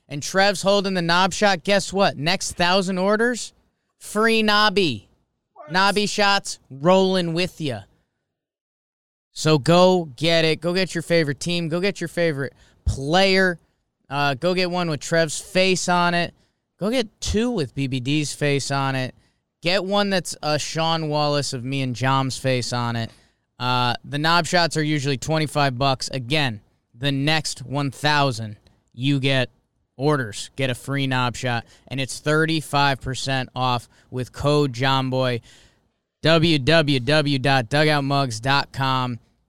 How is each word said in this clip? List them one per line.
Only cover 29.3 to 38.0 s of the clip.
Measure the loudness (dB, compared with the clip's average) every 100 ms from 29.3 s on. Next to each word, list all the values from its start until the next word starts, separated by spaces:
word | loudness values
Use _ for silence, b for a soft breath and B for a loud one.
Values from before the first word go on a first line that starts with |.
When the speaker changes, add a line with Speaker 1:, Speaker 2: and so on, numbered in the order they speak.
| 0 -2 _ _ _ _ -4
Speaker 1:
orders. | 0 0 -2 -10 -10 -4
Get | -4
a |
free | -4 -6 -4 -2
knob | 0 -2 -2
shot, | -4 -4 -6 b b
and | -6
it's | -6 -6
thirty-five | 0 2 2 0 0 2 2 0
percent | -4 -6 -4 -4 -4
off | -4 -2 -2 -6 b b
with | -10 -8
code | -4 0 2 0
JOMBOY. | 0 0 0 0 -2 -2 -2 -8 b b b b _ _ _
W | 2 4 4 2
W | 4 2 4 0
W | 2 2 2 0
dot | 2 2 2
dugout | 2 2 2